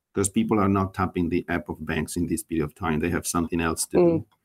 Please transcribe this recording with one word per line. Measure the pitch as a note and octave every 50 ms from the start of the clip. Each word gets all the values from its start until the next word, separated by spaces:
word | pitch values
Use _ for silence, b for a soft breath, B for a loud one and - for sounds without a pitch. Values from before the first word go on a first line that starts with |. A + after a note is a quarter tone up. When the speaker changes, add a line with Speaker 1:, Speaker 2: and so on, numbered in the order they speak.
| _ _ -
Speaker 1:
'cause | G2 G2 F#2
people | - A#2 G2+ F2 A2 G#2+
are | G2 G2
not | G2 G2 F#2+ F#2+ -
tapping | - F#2 F2+ - F#2 E2+ D#2+
the | F2 E2+ -
app | - E2+ E2 - -
of | D#2+ D#2 D#2
banks | D#2+ E2 D#2+ D#2 - -
in | E2+ E2+
this | D#2 E2 D#2 -
period | - E2 E2 D2
of | C#2+ -
time. | - G2 E2 D#2 D2+
They | F2 E2+
have | D#2+ D2 -
something | - - F2 E2 D#2+ F2+ E2
else | E2 E2 - - -
to | - -
do. | F3+ F3
Speaker 2:
Mm. | E3+ E3 - - - _ _